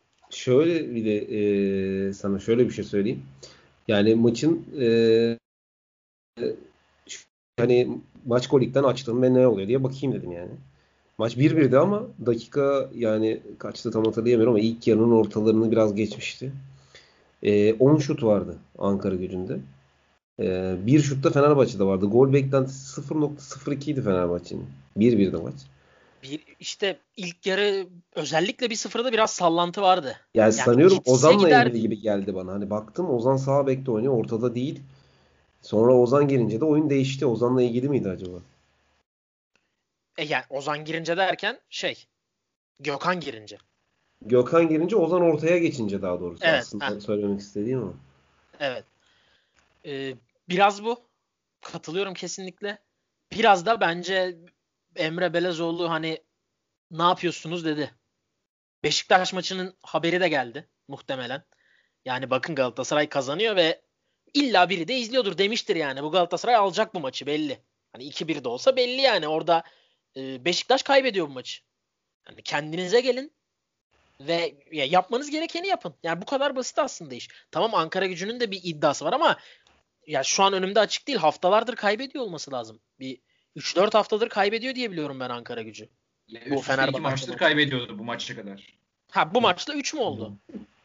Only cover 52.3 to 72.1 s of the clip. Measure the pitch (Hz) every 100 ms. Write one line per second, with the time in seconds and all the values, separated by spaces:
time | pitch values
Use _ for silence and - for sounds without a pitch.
52.3 | - 185 175 202 208 _ _ _ _ _
53.3 | 196 226 190 170 226 180 175 175 190 185
54.3 | 170 170 _ _ _ _ 180 160 170 180
55.3 | 170 180 160 170 170 170 160 160 156 _
56.3 | _ _ _ _ _ _ 160 175 180 175
57.3 | - 160 175 160 151 139 - _ _ _
58.3 | _ _ _ _ _ 147 - - 190 185
59.3 | 185 175 190 185 - - 160 165 180 180
60.3 | 147 123 127 170 _ - 135 - 131 123
61.3 | 135 - _ _ _ _ _ - 127 131
62.3 | 127 143 151 123 143 165 147 151 143 131
63.3 | 156 220 190 160 - _ _ _ _ _
64.3 | 285 285 190 175 185 165 254 220 254 202
65.3 | 170 202 226 - 170 143 135 151 180 175
66.3 | 170 214 240 202 175 214 180 131 - 135
67.3 | 151 151 123 _ _ _ 110 143 - 165
68.3 | 147 233 247 269 262 247 254 269 202 151
69.3 | 156 160 165 - _ _ _ _ 135 135
70.3 | 131 135 180 - 262 - 277 262 196 151
71.3 | 131 - - _ _ _ _ _